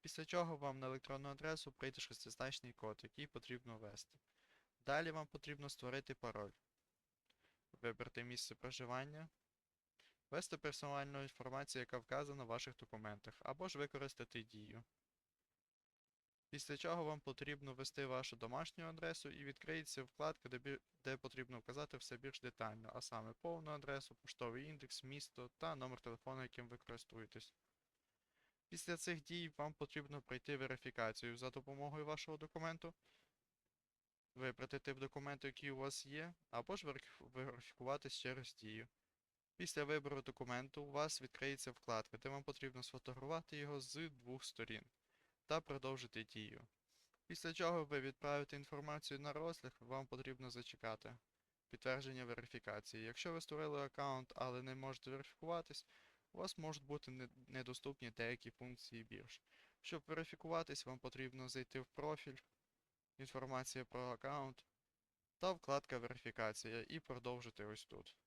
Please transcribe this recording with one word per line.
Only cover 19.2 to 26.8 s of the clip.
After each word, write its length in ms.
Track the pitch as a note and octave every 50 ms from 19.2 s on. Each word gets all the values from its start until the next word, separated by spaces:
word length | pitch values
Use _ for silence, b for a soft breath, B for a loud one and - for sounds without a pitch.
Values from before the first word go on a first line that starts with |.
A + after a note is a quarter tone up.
| - C#3+
і 140 | - - C#3+
відкриється 600 | C#3 C#3 - - - D#3+ D#3+ D3+ - - - C3+
вкладка, 460 | - _ - D3 D#3 D#3+ - - B2+
де 80 | B2+
бі-, 220 | B2 B2 C#3 C#3 - _ _ _ _ _
де 140 | C3+ C3+
потрібно 420 | C3 - C3+ - C3 B2+ B2 B2+ A#2
вказати 380 | - - B2 C#3+ D3+ - -
все 200 | B2+ - - B2+
більш 220 | A#2 C3 C#3 - -
детально, 520 | - B2 - - A2+ A2 G#2+ A2+ A2+ A2 -
а 60 | A#2+
саме 320 | - - B2 A2+ A2 A2 -
повну 380 | _ - F3 E3+ E3 D#3+ D3+
адресу, 440 | D3+ D3 C#3 C#3+ C#3 C3+ C3+ - -
поштовий 500 | _ _ - - - B2+ A#2+ A2+ B2+ C#3
індекс, 380 | D3+ D#3 C#3+ C3 C3 - - -
місто 460 | C3 C#3 C#3+ - - _ - B2 B2 _
та 180 | _ - E3 D#3+
номер 260 | C#3 B2+ B2+ B2+ A#2+
телефону, 400 | - A#2+ A#2 A#2 _ C3 C3 C3
яким 260 | B2+ A#2+ - - A#2+
ви 100 | A#2 A#2+
користуєтесь. 760 | A#2+